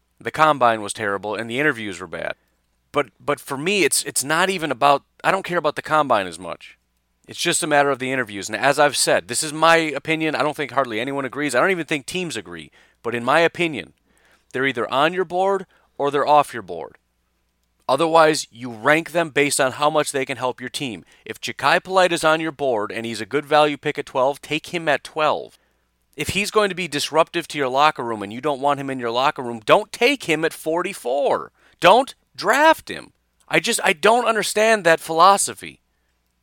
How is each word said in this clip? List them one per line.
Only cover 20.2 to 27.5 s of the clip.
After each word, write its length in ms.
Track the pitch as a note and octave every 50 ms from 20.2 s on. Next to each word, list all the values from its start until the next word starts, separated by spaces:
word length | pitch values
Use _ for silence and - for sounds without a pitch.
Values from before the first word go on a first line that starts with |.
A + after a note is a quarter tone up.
| C3
can 120 | - C#3 A#2
help 240 | B2+ B2+ A#2 -
your 80 | B2 B2
team. 340 | - - D3 C3 G#2+ E2+ D2 _ _ _ -
If 160 | - A2+ -
Jachai 420 | - - A#2 - - C#3 D#3+ F3+ -
Polite 300 | F3+ F#3 F#3+ F3+ F3+ E3+
is 100 | D#3+ -
on 160 | D#3+ D#3 D#3+
your 120 | D#3+ D#3+
board 400 | D3+ - C#3+ C3+ B2 G#2+ G#2 G#2+
and 140 | F#2+ A2+ A2+
he's 140 | A#2 A2+ G2+
a 60 | A2
good 200 | G2 A#2+ C#3+ D3+
value 320 | C#3 D3+ D3+ D3+ D3+ C#3+ C3+
pick 200 | - D3+ C#3+ -
at 80 | C#3
twelve, 360 | - - C#3 B2+ C3+ C#3+ -
take 260 | - - D3 D#3 - -
him 200 | - F3 E3 D#3
at 160 | C#3+ - -
twelve. 540 | - - D#3+ D3+ D3 A2+ E2 B1+ A#1 _ _ _ _ _ _ _ _ _ _ _ _ _
If 140 | - D3+ -
he's 220 | - F#3 G#3 G3+
going 180 | - A3 G#3 G3
to 60 | F3+
be 120 | E3 F#3 E3
disruptive 600 | C3+ C#3+ - - C#3+ D#3 E3+ - - E3+ D#3+
to 100 | -